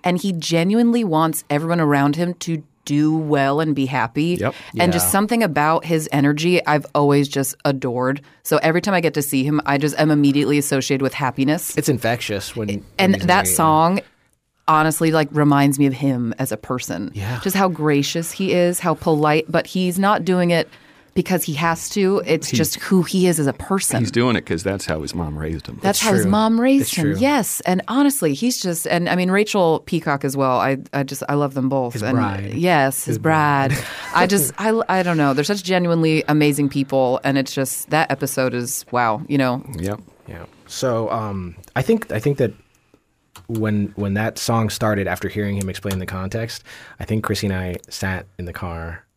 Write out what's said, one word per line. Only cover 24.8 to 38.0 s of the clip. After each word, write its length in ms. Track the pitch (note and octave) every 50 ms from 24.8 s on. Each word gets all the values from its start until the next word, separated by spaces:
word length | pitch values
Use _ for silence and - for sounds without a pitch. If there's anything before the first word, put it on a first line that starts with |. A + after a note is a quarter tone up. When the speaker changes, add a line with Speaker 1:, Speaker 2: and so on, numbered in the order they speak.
| -
Speaker 2:
how 160 | - E2 D#2
his 120 | D2 C#2+ -
mom 240 | F2+ E2+ D2+ D2+ D2+
raised 280 | D#2 D#2 E2 - -
him. 120 | - - -
Speaker 1:
That's 160 | - F#3+ G3+ -
Speaker 3:
It's 80 | A3
Speaker 1:
how 80 | A3 F#3+
his 80 | -
Speaker 3:
true. 80 | G#3+ F#3
Speaker 1:
mom 280 | G3+ G#3+ A3 A3 A3+ A3+
raised 220 | A#3+ C4 C#4 C#4 C4
Speaker 3:
It's 100 | - -
Speaker 1:
him. 80 | F3+ D#3 D3
Speaker 3:
true. 40 | D#3 F#3+
Speaker 1:
Yes. 420 | A#3+ C#4 D4 C4+ F#3+ - - - -
And 160 | - F#3 F#3 - -
honestly, 440 | A3 C4+ C#4+ C#4+ C4+ - F3+ D#3
he's 260 | C#3 C#3 A#3 B3 B3 -
just, 280 | - F#3 E3+ E3 -
and 200 | - - F3 E3+ -
I 60 | E3
mean, 140 | F3+ F3+ F3+
Rachel 500 | F#3 G3+ G#3+ G#3 - G#3 F3+ E3 D#3+ -
Peacock 440 | - - - D#3+ - D#3+ C#3+ C#3 -
as 100 | C#3 C3
well. 240 | C#3 C3+ C3 B2+ A#2
I, 200 | F#2+ C3+ C3+ C3+ - - -
I 80 | C#3
just, 200 | C#3 C#3 C#3+ - - -
I 60 | C#3+
love 180 | C#3+ D3 C#3+
them 160 | C#3 C#3 B2+ C3
both. 240 | C#3 C3+ B2+ A#2+
Speaker 3:
His 100 | A#2+ A#2
Speaker 1:
And 140 | G#2+ - C3
Speaker 3:
bride. 380 | - G#2+ G2+ G2 G2+ G2+ G2+ G#2
Speaker 1:
yes, 460 | C#3 E3+ F3+ F3 D3 C3+ C3+ C3+ -
his 40 | -
Speaker 3:
His 140 | - A#2 A2
bride. 540 | - D#3+ D#3+ D#3 D3+ D3 C#3+ C#3 C3+ C#3
Speaker 1:
bride. 120 | D3 - - - - - - - -
I 120 | E3+ F3+
just, 240 | F#3 G3+ G3 D3 C3 -
Speaker 3:
<laughs> 40 | -
Speaker 1:
I, 220 | G3 A3 A3 A3+ A3 -
I 140 | F#3 F#3+
don't 160 | F3+ F3+ E3+ D#3
know. 160 | D3 C#3 C3
They're 100 | C#3 C#3+
such 180 | - G3+ G3+
genuinely 600 | F3 F3 F#3+ F3+ F3 E3+ E3+ E3 D#3+ D#3+ D#3 D#3 -
amazing 440 | - D3+ D3+ D3+ D3 C#3 D3 C#3+ C3+
people. 500 | C3+ C#3+ C3+ C3+ C3+ C3+ C3 B2 B2+ -
And 140 | - C3+ C3+
it's 160 | C#3 C3 C3+
just, 380 | - C#3 C3+ B2+ - - - -
that 200 | D3 D#3